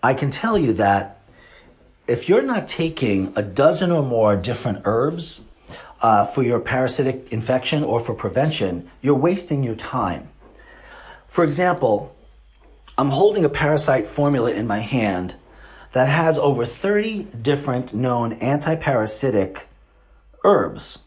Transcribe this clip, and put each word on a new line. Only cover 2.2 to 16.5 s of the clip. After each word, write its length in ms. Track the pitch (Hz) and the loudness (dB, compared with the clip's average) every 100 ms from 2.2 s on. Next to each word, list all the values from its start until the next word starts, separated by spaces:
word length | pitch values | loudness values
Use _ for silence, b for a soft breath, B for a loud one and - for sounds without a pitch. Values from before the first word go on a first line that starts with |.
| - | 4
you're 140 | 208 | 2
not 260 | 269 226 147 | 4 -2 -4
taking 640 | - 165 160 120 98 95 | -4 -4 -2 0 0 -2
a 80 | - | -4
dozen 480 | 104 92 143 156 185 | -6 2 4 4 0
or 120 | 170 | 0
more 340 | 139 117 107 101 | 0 2 4 2
different 460 | 90 120 - 95 | 0 -4 -4 -4
herbs, 600 | 101 110 139 170 165 - - - B B B B | 0 0 0 -2 -6 -8 -12 -20 B B B B
uh, 240 | 113 107 | 2 4
for 180 | 101 - | 2 0
your 180 | 123 120 | 0 0
parasitic 720 | - 127 131 - 131 117 - | -2 -2 -2 0 -2 -2 -8
infection 500 | 110 113 127 - 151 | -8 -2 -2 0 -2
or 160 | 147 117 | 0 -2
for 160 | 117 | -2
prevention, 760 | 117 104 110 151 151 98 87 - B | -6 -4 0 0 0 -2 -4 -10 B
you're 140 | 135 | 0
wasting 480 | 139 156 196 - 143 | 2 2 0 -2 -2
your 100 | 127 | -2
time. 540 | 107 - 127 101 85 - _ - B B B B B B B B | -4 -6 -4 -4 -4 -10 _ -20 B B B B B B B B
For 160 | - | 0
example, 720 | 165 143 180 170 123 104 - - - - _ _ - - - - | 0 2 0 2 2 0 -2 -18 -20 -20 _ _ -20 -20 -10 -2
I'm 120 | 139 | 0
holding 340 | 135 202 214 | 4 4 4
a 40 | 156 | 0
parasite 580 | - 147 151 147 135 104 | 2 0 2 2 0 0
formula 460 | - 143 139 120 | 0 0 2 0
in 140 | 104 113 | -2 -2
my 120 | 104 | -4
hand 560 | 113 131 107 92 90 - B B B B B | -2 0 0 -2 -6 -10 B B B B B
that 160 | 127 131 | 0 2
has 300 | 147 165 156 | 2 2 2
over 260 | 143 | 2